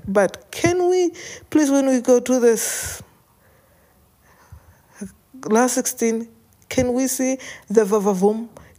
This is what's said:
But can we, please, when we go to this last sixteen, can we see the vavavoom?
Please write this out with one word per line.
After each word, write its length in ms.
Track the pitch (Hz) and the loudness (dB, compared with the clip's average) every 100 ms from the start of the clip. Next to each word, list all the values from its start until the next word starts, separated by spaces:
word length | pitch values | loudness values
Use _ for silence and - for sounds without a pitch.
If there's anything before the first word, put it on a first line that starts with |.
| - | -4
But 420 | 202 190 - - | 0 0 -2 -16
can 360 | - 339 359 359 | -2 0 2 2
we, 220 | 370 349 339 - - - | 2 0 -4 -14 -20 -2
please, 220 | 311 277 | 0 2
when 160 | 277 269 | 2 2
we 120 | 254 | 2
go 200 | 247 240 | 2 2
to 180 | 240 254 | 2 2
this 640 | 233 220 - - - - - _ _ _ _ _ _ _ _ _ _ _ _ _ _ - _ _ _ - 196 _ _ 262 202 | 2 2 -2 -8 -10 -14 -20 _ _ _ _ _ _ _ _ _ _ _ _ _ _ -20 _ _ _ -18 -18 _ _ -14 0
last 280 | 220 254 | 2 2
sixteen, 540 | 254 240 - 233 226 226 - _ _ - | 0 -4 -2 -2 -2 -8 -16 _ _ -4
can 240 | - 247 | -2 0
we 160 | 247 262 | 0 -2
see 300 | - 262 262 - - - | -2 -2 -4 -10 -18 0
the 160 | 214 | 2
vavavoom? 640 | 196 214 202 185 202 220 233 - - | 2 2 0 2 0 0 -8 -16 -20